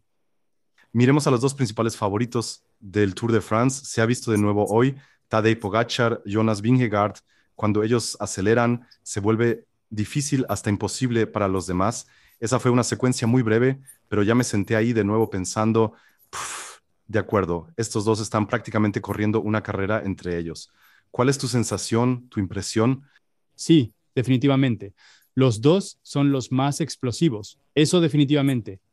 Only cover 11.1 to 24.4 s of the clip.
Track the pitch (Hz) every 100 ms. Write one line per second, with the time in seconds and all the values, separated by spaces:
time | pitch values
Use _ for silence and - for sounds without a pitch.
11.1 | 117 107 107 101 95 87 90 98 120 -
12.1 | _ _ _ 117 127 127 123 117 107 127
13.1 | 123 113 127 113 110 127 135 - - _
14.1 | 104 101 117 120 107 95 113 113 117 101
15.1 | 110 107 98 90 - 110 113 110 - _
16.1 | _ _ - - - - - _ _ -
17.1 | 104 95 107 90 85 82 - 110 113 104
18.1 | 107 107 110 104 120 - 110 104 101 104
19.1 | 101 107 110 107 107 101 95 98 107 90
20.1 | 90 90 87 85 78 - _ _ _ _
21.1 | - 123 135 131 120 107 98 - 113 123
22.1 | 123 - - 95 98 95 - 113 135 -
23.1 | _ _ _ _ - - 160 113 - _
24.1 | - 104 127